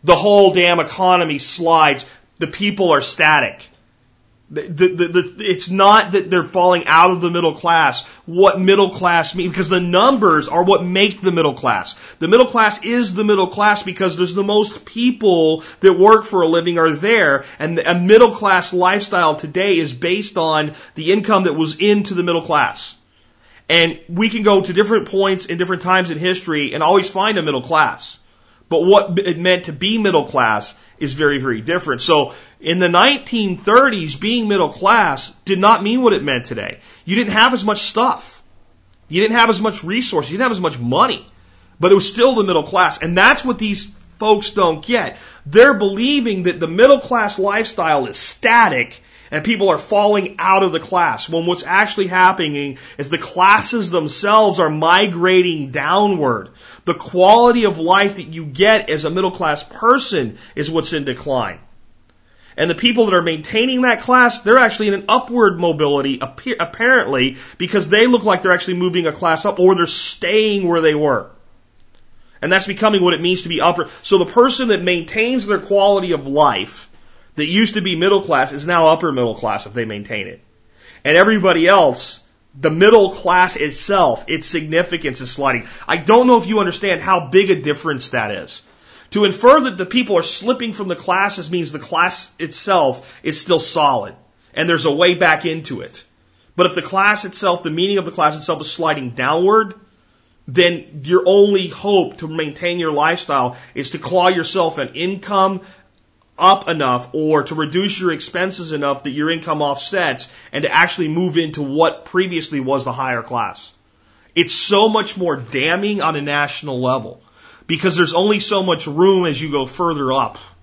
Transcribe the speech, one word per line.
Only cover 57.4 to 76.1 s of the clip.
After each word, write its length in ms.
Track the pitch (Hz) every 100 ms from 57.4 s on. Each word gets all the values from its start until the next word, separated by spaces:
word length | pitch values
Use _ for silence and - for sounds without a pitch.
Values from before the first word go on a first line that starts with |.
| 240 240
of 140 | 214 160
life 380 | 165 190 202 202
that 120 | 165
you 160 | 160
get 460 | 156 131 202 220 -
as 140 | 156
a 60 | 156
middle 220 | 175 190
class 320 | 180 170 147
person 720 | - - 226 269 - 160 120 - -
is 160 | - 147
what's 220 | 160 -
in 120 | 160
decline. 540 | 135 123 147 131 104 85 - - - _ _ _ _ _ _ -
And 140 | 160
the 60 | 165
people 300 | 240 240 220
that 80 |
are 80 | 180
maintaining 580 | 170 160 151 220 254 254
that 220 | 254 226
class, 380 | - 254 240 233
they're 160 | 202 254
actually 300 | 233 - 214
in 60 |
an 120 | 196 -
upward 500 | 233 - 240 208 170
mobility, 640 | 170 151 147 143 139 131
appa-, 400 | 131 - - -
apparently, 800 | 165 - 233 262 160 131 131 - - -
because 300 | 180 208 156
they 180 | 208 247
look 160 | 240
like 200 | 202 180
they're 100 | 190
actually 220 | 180 185 180
moving 320 | 180 180 165
a 40 |
class 340 | 151 170 160 208
up, 120 | -
or 160 | 180
they're 120 | 185 165
staying 840 | - - - 175 214 220 202 180
where 140 | 170
they 120 | 160
were. 360 | 151 151 120 85 - - _ _ _ - - - - - -
And 120 | 156
that's 160 | 185 190
becoming 340 | 196 214 202
what 120 | 180
it 80 | 170
means 200 | 170 180
to 60 | 170
be 120 | 170
upper. 280 | 151 175 156 -
So 160 | - 196
the 80 | 175
person 420 | - 254 254 247
that 140 | 190
maintains 640 | 180 175 165 214 226 254 202
their 120 | 196
quality 540 | - 196 196 196 185